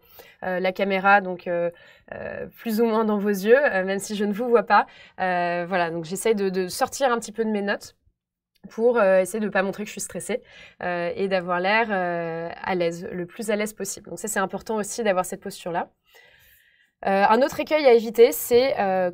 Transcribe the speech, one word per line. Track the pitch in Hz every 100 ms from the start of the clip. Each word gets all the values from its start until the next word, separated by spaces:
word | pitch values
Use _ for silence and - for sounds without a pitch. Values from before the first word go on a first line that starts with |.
| _ - - -
euh, | 185 180
la | 190
caméra, | 185 196 190 196 202
donc, | 185 175 -
euh, | 175 170 170 - - -
euh, | - - - - -
plus | 233 214
ou | 233
moins | 220 214
dans | 208
vos | 202
yeux, | 202 202 262
euh, | 285 190 190
même | 196
si | 196 208
je | 208
ne |
vous | 196 247
vois | 233
pas. | 196 214 - - - -
Euh, | 185 180 175 175 170
voilà, | 185 170
donc | 165
j'essaye | 160 190 226 214
de, | 196
de | 185 180
sortir | - 254 - 269
un | 233
petit | 226
peu | 208 220
de |
mes | 208
notes | 202 233 - _ _ _ _ _ _ _ 196
pour, | - 233 233
euh, | 196 190
essayer | 185 220
de | 208
ne |
pas | 190
montrer | 196 190
que | 214
je |
suis | -
stressée, | - 180 - 202 _ - - -
euh, | 180 175 175 -
et | 196
d'avoir | 185 175 180
l'air, | 185 220 220
euh, | 196 175 170 170 165 170 -
à | - 185
l'aise, | 170 170 185
le | 180 175
plus | - 220
à | 208
l'aise | 214
possible. | - 196 - -
Donc | 175
ça, | 214
c'est | 208
important | 190 190 - 220
aussi | 202 -
d'avoir | 214 180
cette | 180 185
posture-là. | 196 196 175 170 202 _ _ - _ _ _ _ _ _ _ - -
Euh, | 196 202
un | 226
autre | 302 -
écueil | 302 311 277
à |
éviter, | 233 226 226 247
c'est, | 302 - 240 269 -
euh, | 196 185 180